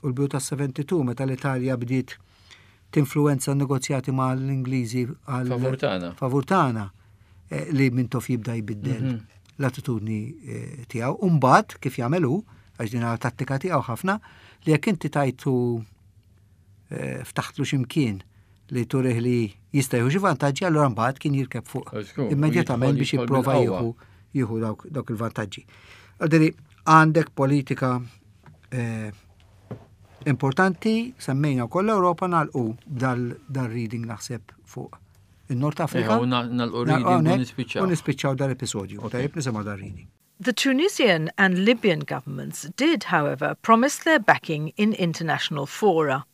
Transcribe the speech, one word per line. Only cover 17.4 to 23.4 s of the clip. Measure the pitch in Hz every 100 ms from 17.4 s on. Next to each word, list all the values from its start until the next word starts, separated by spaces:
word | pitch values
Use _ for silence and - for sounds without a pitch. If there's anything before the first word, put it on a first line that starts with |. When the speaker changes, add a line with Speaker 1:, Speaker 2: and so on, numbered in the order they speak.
| - - 135
Speaker 1:
x'imkien | 139 123 160 127 98 - _ _ _ -
li | 123 117
turih | 135 127 117
li | 123 123 110 - _
jista' | 143 131 123
jieħu | 120
xi | 180
vantaġġi, | 190 151 143 143 185
allura | 156 143
mbagħad | 107 117 131
kien | 156
jirkeb | 139 127 120 -
fuq | 131 -
Speaker 2:
Oh, | 107
żgur, | 101 - 120
u |
Speaker 1:
immedjatament | 143 151 160 - 120 131
Speaker 2:
jidħol, | 143
Speaker 1:
biex | 135
Speaker 2:
jidħol | 135 120
Speaker 1:
jipprova | 131